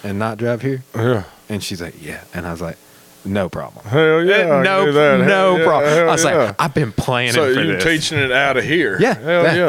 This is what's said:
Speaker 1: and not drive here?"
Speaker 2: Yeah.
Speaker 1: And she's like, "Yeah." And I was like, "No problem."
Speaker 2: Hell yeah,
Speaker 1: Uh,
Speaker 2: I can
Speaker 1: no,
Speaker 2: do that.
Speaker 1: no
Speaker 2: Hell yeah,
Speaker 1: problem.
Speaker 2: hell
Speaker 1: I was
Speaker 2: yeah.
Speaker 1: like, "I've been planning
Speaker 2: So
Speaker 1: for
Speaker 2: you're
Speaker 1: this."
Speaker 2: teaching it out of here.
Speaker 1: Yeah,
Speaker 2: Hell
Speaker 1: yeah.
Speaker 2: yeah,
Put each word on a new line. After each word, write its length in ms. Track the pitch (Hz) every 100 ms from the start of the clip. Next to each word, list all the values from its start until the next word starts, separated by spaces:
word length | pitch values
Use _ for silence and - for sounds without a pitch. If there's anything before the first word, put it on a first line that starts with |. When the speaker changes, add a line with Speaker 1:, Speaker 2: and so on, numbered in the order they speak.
Speaker 1:
and 160 | 104 98
not 180 | 110 110
drive 220 | 117 120
here?" 200 | 131 131 127
Speaker 2:
Yeah. 280 | 110 117 117 87 - -
Speaker 1:
And 140 | 104
she's 180 | - 92
like, 140 | 82 -
"Yeah." 200 | 73 78 -
And 120 | 90 87
I 60 |
was 80 | 82
like, 160 | 85 78 - - - - 98
"No 220 | 101 90
problem." 380 | - 67 - -
Speaker 2:
Hell 380 | 135 160 160
yeah, 100 | 175 202
Speaker 1:
Uh, 20 |
Speaker 2:
I 40 | 185
can 140 | 143
Speaker 1:
no, 220 | 190 190 151
Speaker 2:
do 60 |
that. 260 | 143 147 131
Speaker 1:
no 40 |
Speaker 2:
Hell 340 | - 196 190 180
yeah, 60 |
Speaker 1:
problem. 280 | 165 147 147
Speaker 2:
hell 140 | 156 165
Speaker 1:
I 40 |
was 120 | 160
Speaker 2:
yeah. 100 | 160 160
Speaker 1:
like, 180 | 110 101
"I've 160 | 156
been 180 | 143 127
planning 400 | - - 123 123
Speaker 2:
So 200 | 117 139
Speaker 1:
for 60 | 127
Speaker 2:
you're 140 | 101 92
Speaker 1:
this." 80 |
Speaker 2:
teaching 340 | 160 156 151 151
it 140 | 135
out 240 | 127 143 131
of 80 |
here. 320 | 107 165 127 98
Speaker 1:
Yeah, 140 | 226
Speaker 2:
Hell 300 | 156 143 175
Speaker 1:
yeah. 100 | 170
Speaker 2:
yeah, 120 | 170